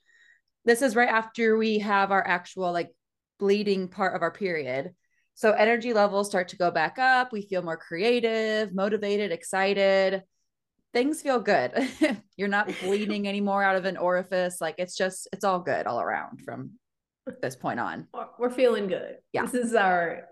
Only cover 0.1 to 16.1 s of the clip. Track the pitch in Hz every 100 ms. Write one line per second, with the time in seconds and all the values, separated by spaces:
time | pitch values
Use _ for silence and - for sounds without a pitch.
0.1 | _ _ _ _ _ - 233 277 220 247
1.1 | 220 226 - 226 220 220 214 208 196 196
2.1 | 196 180 180 185 - 180 175 170 _ _
3.1 | _ _ - 202 208 208 190 185 202 190
4.1 | 180 165 - 190 165 131 131 180 - _
5.1 | _ _ - 220 208 214 233 233 214 202
6.1 | 196 202 196 180 - 175 170 156 - 254
7.1 | 254 254 214 202 185 170 160 - 165 220
8.1 | 247 226 226 220 214 214 185 202 208 202
9.1 | 202 208 165 - 190 196 196 196 196 190
10.1 | 190 - _ _ _ _ _ _ 240 262
11.1 | 311 285 247 202 175 123 - 262 - 302
12.1 | 214 - - 202 202 208 190 185 202 208
13.1 | 208 202 202 202 196 196 190 185 180 175
14.1 | 180 185 185 180 180 160 156 180 - 190
15.1 | 185 - - 202 185 165 98 78 117 90